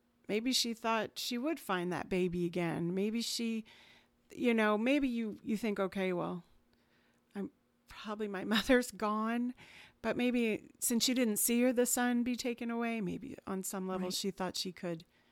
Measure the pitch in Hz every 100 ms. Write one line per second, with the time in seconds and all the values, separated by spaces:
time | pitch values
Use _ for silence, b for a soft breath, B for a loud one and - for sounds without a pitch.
0 | _ _ - 208 240 247 233 220 226 226
1 | 208 - - 240 277 311 - 185 175 165
2 | - 185 180 175 175 175 170 165 170 185
3 | 208 226 226 - 233 220 214 B B B
4 | B _ _ - 247 226 214 214 233 285
5 | 269 233 220 - - 208 226 202 190 196
6 | 185 175 170 180 - - _ b b b
7 | b b _ 202 190 _ _ _ _ -
8 | 214 214 214 185 202 208 196 247 247 190
9 | 214 214 220 240 247 - B B B B
10 | 226 - 247 240 226 208 - - - 233
11 | - 254 233 208 - 240 247 240 247 -
12 | 247 240 240 240 254 233 233 233 233 226
13 | 185 180 - - - 190 185 196 185 185
14 | 185 185 202 - 185 - 190 175 180 170
15 | - b b